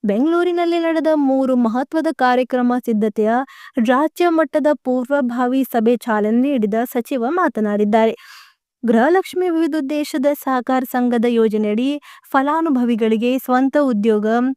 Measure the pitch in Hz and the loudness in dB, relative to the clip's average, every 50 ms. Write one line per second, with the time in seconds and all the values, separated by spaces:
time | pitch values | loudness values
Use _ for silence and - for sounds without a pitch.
0 | - 208 196 214 262 320 330 349 349 359 349 349 349 339 339 339 330 330 330 320 | -2 -2 0 0 2 2 2 0 0 0 0 0 0 0 0 0 0 0 0 0
1 | 302 311 311 311 285 269 269 269 269 254 262 247 247 226 214 247 285 - - 320 | 0 0 0 2 2 2 2 2 2 0 2 2 0 0 0 -2 -4 -2 -2 -2
2 | 302 320 320 - 269 247 247 247 254 240 - 254 247 247 247 254 - - 233 214 | -2 -2 -2 0 0 2 2 0 0 -2 -2 -2 0 0 0 -2 -2 -2 -2 0
3 | 208 220 202 - 214 214 226 247 269 - - - - - _ - 226 220 254 254 | 0 -2 0 0 0 0 0 0 -2 -4 -12 -20 -20 -10 _ -2 0 2 2 2
4 | 302 311 _ - 349 349 330 320 320 285 - 302 262 294 302 254 _ 254 254 254 | 2 -2 _ 0 0 0 2 2 0 0 0 0 0 0 0 0 _ -2 -2 -2
5 | 254 240 277 285 277 240 233 240 254 247 254 269 269 - - 247 220 226 247 233 | -2 -2 -2 0 0 -2 -2 -2 -2 0 0 0 -2 0 -2 0 2 2 2 0
6 | - - 220 214 208 214 226 240 254 277 294 262 214 214 202 220 240 - - 254 | 0 -2 -2 0 0 2 2 2 2 2 0 0 0 0 0 -2 -4 -2 -4 -6
7 | 233 - 294 262 226 240 320 359 359 302 - - 214 208 208 202 208 208 208 226 | -6 -4 -4 -4 -2 -2 0 0 0 0 0 -2 -2 -2 0 0 0 2 2 4
8 | 220 226 220 - - - - - - - _ _ _ _ _ _ - 226 233 233 | 2 2 0 -4 -12 -20 -20 -20 -20 -20 _ _ _ _ _ _ -2 2 2 4
9 | 226 294 349 381 370 - - 370 359 370 330 320 330 320 285 311 285 269 302 294 | 4 4 2 2 0 -2 -4 -4 -2 0 0 0 0 0 -2 -4 -4 -4 -4 -4
10 | 302 - - 311 254 285 294 - - 269 262 254 233 - 262 262 254 - - 254 | -4 -4 -4 -2 0 0 -2 -2 -2 -2 -2 -2 0 0 -2 -2 -2 -2 -2 -2
11 | 247 247 240 240 220 240 240 226 226 226 202 214 214 208 208 220 247 269 285 294 | 0 0 0 0 0 0 2 2 2 2 2 0 0 0 0 0 0 -2 -2 -4
12 | _ - - - _ - - 277 269 285 294 330 330 330 277 254 240 240 240 214 | _ -14 -20 -20 _ -4 -2 0 0 0 0 0 0 0 0 0 0 0 0 0
13 | 226 220 220 220 220 240 254 262 - - 247 254 262 269 - 294 294 269 247 208 | 0 0 0 0 0 0 -2 -2 -2 0 0 0 0 2 2 2 2 2 0 0
14 | 202 233 214 214 208 214 226 240 247 262 269 | 0 0 0 0 0 0 0 0 0 -2 -4